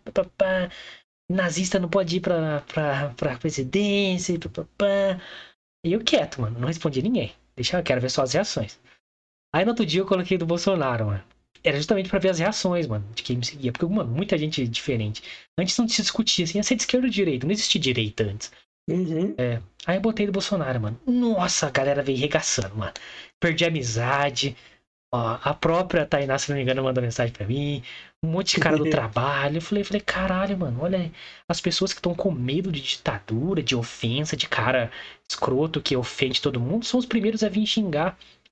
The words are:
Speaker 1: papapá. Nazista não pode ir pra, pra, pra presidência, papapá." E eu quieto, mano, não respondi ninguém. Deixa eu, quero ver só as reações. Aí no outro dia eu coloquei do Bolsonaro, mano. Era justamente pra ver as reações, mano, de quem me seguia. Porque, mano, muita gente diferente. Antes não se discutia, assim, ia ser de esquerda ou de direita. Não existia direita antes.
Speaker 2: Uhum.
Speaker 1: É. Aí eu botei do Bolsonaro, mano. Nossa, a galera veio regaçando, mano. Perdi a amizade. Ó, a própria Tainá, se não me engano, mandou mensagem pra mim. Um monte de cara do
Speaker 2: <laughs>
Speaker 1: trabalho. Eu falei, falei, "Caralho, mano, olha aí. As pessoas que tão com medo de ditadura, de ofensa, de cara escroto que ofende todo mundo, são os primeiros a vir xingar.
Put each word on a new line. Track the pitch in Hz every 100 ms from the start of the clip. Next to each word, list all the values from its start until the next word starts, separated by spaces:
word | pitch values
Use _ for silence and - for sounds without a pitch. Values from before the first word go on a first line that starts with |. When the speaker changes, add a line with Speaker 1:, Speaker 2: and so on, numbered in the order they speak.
Speaker 1:
papapá. | - - 185 - 190 185 180 - - - _ _ -
Nazista | 185 180 160 185 196
não | 175
pode | 196 175 180
ir |
pra, | 185 170 160 147
pra, | - - 151 139 143 120
pra | 143 127
presidência, | 160 - 131 196 208 202 196 180 180 170
papapá." | - - 160 - 202 196 196 - - - - _ _ _
E | 165
eu | 208
quieto, | 226 262 151 -
mano, | 110 117
não | 127
respondi | 165 156 131
ninguém. | 185 240 113 - _ -
Deixa | 123 180
eu, |
quero | - 127
ver | 127
só | -
as | 131
reações. | 147 208 - 107 - - _ _ _ _ _ _
Aí | 156
no | 202
outro | 233 180
dia | 170
eu | 190
coloquei | 190 180 185
do | 165
Bolsonaro, | 170 196 180 135 120 107
mano. | 98 - _ _ -
Era | 165 143
justamente | 151 208 185
pra | 196
ver | 190
as | 170
reações, | 175 214 185 175 143
mano, | 107 101
de | 113
quem | - 123
me | 123
seguia. | 143 131
Porque, | 123 170
mano, | 208 127
muita | 127 202 160
gente | 156 147 120
diferente. | 117 - 120 107 107 - - - -
Antes | 185 -
não | 226
se | -
discutia, | 196 - 214 -
assim, | 170 202
ia |
ser | 214 240
de |
esquerda | - 254 254
ou |
de | 196
direita. | 185 127 135
Não |
existia | 214 - 180
direita | 131 123 107 -
antes. | 107 104 - - _ _ -
Speaker 2:
Uhum. | 175 180 160 190 -
Speaker 1:
É. | 123 117 - - -
Aí | 190
eu |
botei | 220 220 208
do |
Bolsonaro, | 190 - 190 135 123
mano. | 107 117 -
Nossa, | 247 240 202 175 - 147
a |
galera | 131 135 139
veio | 139 131
regaçando, | 147 156 - - 98 107
mano. | - - - - - -
Perdi | 170 160
a | 170
amizade. | 160 120 113 120 139 143 123 139 127 - _ _ _ -
Ó, | 123 113 117
a | 143
própria | 151 160 170 185 170 143
Tainá, | 147 139 135
se | -
não | 143
me |
engano, | 127 131
mandou | 131 127
mensagem | 120 117 120
pra | - 101
mim. | 135 143 143 120 - - _
Um | 160
monte | 175 190
de | -
cara | 165 151
do | 156
Speaker 2:
<laughs> |
Speaker 1:
trabalho. | 139 117 117 135 139 143 160
Eu |
falei, | 165 208
falei, | 196 208
"Caralho, | - 185 185 185 196 190
mano, | 151 120
olha | 170 185
aí. | 165 - - - -
As | 170
pessoas | 180 - 190
que | -
tão | 175
com | 170 196
medo | 139 123 151 185
de | 147
ditadura, | 131 - - 113 - 113 165 185
de | 127 127
ofensa, | 113 - 117 131 156 113
de | -
cara | - 120 127 117 - - - -
escroto | - - 131 160 156
que | - 131
ofende | 120 - 131 127
todo | 143 123
mundo, | 123 214
são | 233 254
os | 247
primeiros | 226 202 220
a | 214
vir | 190 214
xingar. | 226 196 151 175 - - _ _